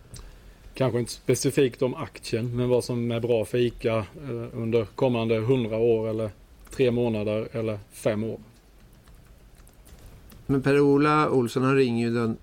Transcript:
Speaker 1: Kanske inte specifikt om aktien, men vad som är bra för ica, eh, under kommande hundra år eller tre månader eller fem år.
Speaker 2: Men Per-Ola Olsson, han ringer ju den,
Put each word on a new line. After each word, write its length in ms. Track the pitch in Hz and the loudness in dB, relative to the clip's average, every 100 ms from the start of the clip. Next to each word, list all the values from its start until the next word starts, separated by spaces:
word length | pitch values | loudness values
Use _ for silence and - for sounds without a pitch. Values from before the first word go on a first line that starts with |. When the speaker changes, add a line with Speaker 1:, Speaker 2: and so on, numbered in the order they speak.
| - - - - - - - | -20 -20 -20 -20 -20 -20 -14
Speaker 1:
Kanske 260 | - 131 120 | -2 -2 0
inte 120 | 117 | -4
specifikt 680 | - - 123 143 151 131 - | -6 -2 0 2 2 0 0
om 140 | 131 - | -4 -4
aktien, 600 | 117 - - 117 123 120 | -12 -12 -6 -4 -4 -2
men 140 | 123 | 2
vad 140 | 123 | 0
som 280 | - 120 120 | 0 -4 -2
är 80 | 117 | -2
bra 260 | 117 117 104 | 0 0 0
för 120 | 123 | 0
ica, 400 | 120 - 117 113 | 0 0 -2 -2
eh, 480 | 104 170 139 117 120 | -4 -10 -10 -10 -10
under 320 | 127 113 117 107 | -6 0 0 -2
kommande 520 | - 135 120 113 110 | 0 0 0 0 0
hundra 380 | 110 131 110 110 | 2 0 0 2
år 300 | 120 113 110 | 2 2 0
eller 200 | 110 107 - - - - | -2 -4 -8 -20 -20 -12
tre 200 | - 127 | 0 2
månader 560 | 120 120 110 104 107 117 | 2 0 -2 -2 -4 -4
eller 280 | 120 110 104 - | -6 -4 -6 -12
fem 320 | - 127 104 | -6 -2 -2
år. 160 | 113 110 - - _ - - - - - - - - - - - - - - - - - - | -4 -8 -14 -20 _ -20 -20 -20 -20 -20 -20 -20 -20 -20 -20 -20 -20 -20 -20 -20 -20 -14 -2
Speaker 2:
Men 160 | 139 | 0
Per-Ola 680 | 135 143 143 143 151 151 151 | 4 4 6 6 4 4 2
Olsson, 340 | 131 117 131 | 2 0 0
han 120 | 131 135 | 2 4
ringer 320 | 127 117 117 | 2 2 0
ju 60 | |
den, 240 | 117 113 113 | 0 -2 -4